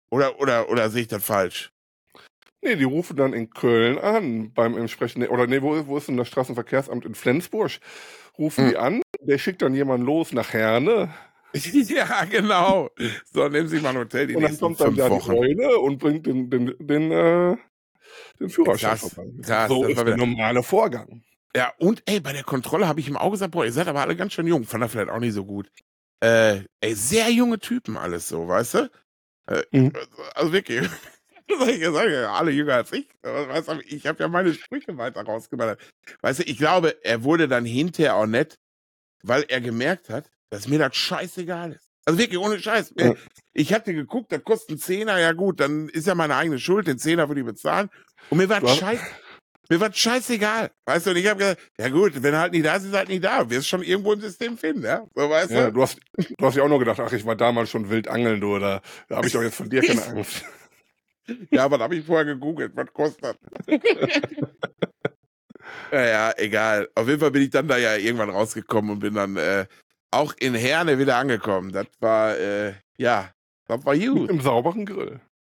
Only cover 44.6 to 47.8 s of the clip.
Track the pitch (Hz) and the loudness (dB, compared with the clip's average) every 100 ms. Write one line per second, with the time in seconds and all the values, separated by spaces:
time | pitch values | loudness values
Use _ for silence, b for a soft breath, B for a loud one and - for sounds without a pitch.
44.6 | - 151 - 190 220 185 165 165 196 - | -2 -8 -4 -4 0 2 2 2 0 2
45.6 | 139 151 156 160 170 175 151 135 165 131 | 0 0 -4 -4 0 0 2 0 0 -2
46.6 | 170 202 170 127 151 170 147 143 117 101 | 0 0 0 0 0 2 0 -2 -6 -6
47.6 | 151 170 | -2 -2